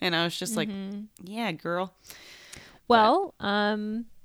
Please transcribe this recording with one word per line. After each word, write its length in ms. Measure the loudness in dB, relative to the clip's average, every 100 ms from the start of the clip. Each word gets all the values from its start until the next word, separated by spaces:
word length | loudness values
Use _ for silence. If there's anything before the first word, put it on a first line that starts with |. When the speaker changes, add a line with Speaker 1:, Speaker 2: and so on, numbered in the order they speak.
Speaker 1:
and 140 | -2
I 100 | 0
was 120 | 0 -4
just 180 | -4 -4
like, 120 | -4
Speaker 2:
Mm-hmm. 360 | -6 -8 -10 -12 -16
Speaker 1:
"Yeah, 280 | -12 -6 -4
girl." 420 | -4 -4 -4 -4 -8 -20 -20 -20 -20 -20 -20 -20 -12 4
Speaker 2:
Well, 480 | 6 8 6 2 -4
um, 680 | -2 0 2 0 -4 -6 -8 -14